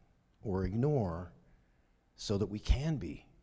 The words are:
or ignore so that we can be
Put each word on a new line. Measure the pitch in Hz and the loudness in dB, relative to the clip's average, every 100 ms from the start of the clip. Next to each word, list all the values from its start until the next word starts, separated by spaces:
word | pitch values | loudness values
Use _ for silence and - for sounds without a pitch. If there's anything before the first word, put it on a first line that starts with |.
| - _ _ _ | -20 _ _ _
or | 117 92 | -4 0
ignore | 92 110 143 143 95 82 90 - - - _ _ _ _ _ - | 0 2 2 2 0 -2 -8 -14 -20 -20 _ _ _ _ _ -12
so | - 101 | -2 0
that | 98 | 0
we | 104 | -4
can | - 123 156 143 | 2 2 2 -2
be | 90 - - - | -6 -10 -16 -20